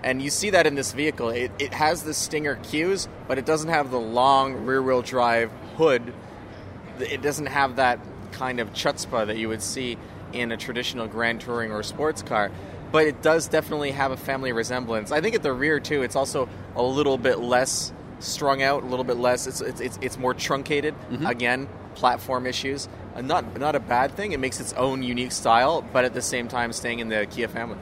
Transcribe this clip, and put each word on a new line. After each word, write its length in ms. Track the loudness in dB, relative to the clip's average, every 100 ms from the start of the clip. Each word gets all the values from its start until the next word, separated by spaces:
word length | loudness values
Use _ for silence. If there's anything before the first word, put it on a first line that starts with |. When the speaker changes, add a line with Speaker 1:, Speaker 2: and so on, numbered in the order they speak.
Speaker 1:
And 180 | 0 -2
you 80 | 0
see 220 | -2 4
that 140 | 6 6
in 80 | 4
this 160 | -4
vehicle. 360 | 0 -2 0 -2
It, 220 | 0 -2 -4
it 140 | -4
has 300 | 2 2 2
the 100 | -2
Stinger 420 | -4 -2 -2 -2 -4
cues, 440 | -4 -2 0 0 -4 -10 -4
but 100 | -4
it 80 | 2
doesn't 240 | 0 2
have 220 | 0 2
the 80 | -2
long 680 | 0 4 6 6 4 -2 0
rear-wheel 360 | 2 4 2
drive 500 | 2 2 4 4 2 -4 -14 2
hood. 380 | 4 4 0 -12 -14 -16 -16 -14 -14 -14 -14 -8
It 220 | -4 -2
doesn't 260 | -2 -2 -2
have 280 | 0 0 4
that 240 | 4 2 -4 -14 -14
kind 280 | -6 -4 -2
of 140 | -4
chutzpah 540 | 0 -2 -2 -2 -2 0
that 100 | -2
you 120 | -2
would 120 | -4
see 360 | -4 -4 -4 -6 -10 -14 -10
in 180 | -4 -4
a 60 | -4
traditional 500 | -4 -4 -4 -4 -6
Grand 340 | -2 0 0
Touring 300 | -4 -4 -2
or 120 | -4
sports 380 | -6 -2 -2 -2
car. 300 | -2 0 0 -2 -12 -12 0
But 140 | 4 4
it 160 | 4
does 260 | 4 4 4
definitely 440 | 0 0 -2 -2
have 200 | 0 -2
a 60 | -2
family 340 | -4 -2 0
resemblance. 580 | 0 0 -2 -2 -2 0
I 80 | 0
think 140 | 2 0
at 80 |
the 80 | 0
rear, 280 | 0 2 2
too, 240 | 2 0
it's 120 | 0 0
also 320 | 0 0 -2 -4 -10 0
a 60 |
little 360 | 2 4 4 4
bit 220 | 4 2
less 520 | 4 4 4 0 -4 -10 -16 -12
strung 420 | -8 -2 2 4
out, 200 | 4 2
a 20 | 0
little 180 | -2
bit 140 | 0 2
less. 280 | 4 2 0
It's, 160 | -4
it's, 200 | -6 -4
it's, 180 | -6 -4
it's 160 | -6 -2
more 160 | -2
truncated. 640 | 0 0 0 2 0 0 -4 -8
Speaker 2:
Mm-hmm. 140 | -4 -2
Speaker 1:
Again, 440 | 0 2 2 -2 -12 -14 2
platform 500 | 2 2 0 -2 -2
issues. 400 | -4 -4 -4 -6 -12 -12 -8
Uh, 60 |
not, 380 | 0 0 0 -4
not 160 | 0 0
a 40 |
bad 320 | 2 2 2
thing. 180 | 0 -4
It 80 | -2
makes 200 | -2 -4
its 140 | -6
own 300 | 0 0 2
unique 280 | -2 -2 -2
style, 480 | -2 4 6 6 2 0
but 140 | 2 2
at 80 |
the 80 | 2
same 260 | -2 -2 -2
time 240 | -2 -2
staying 280 | -2 -4 -2
in 100 | 0
the 160 | 0 0
Kia 180 | -2 -4
family. 300 | -4 -8 -8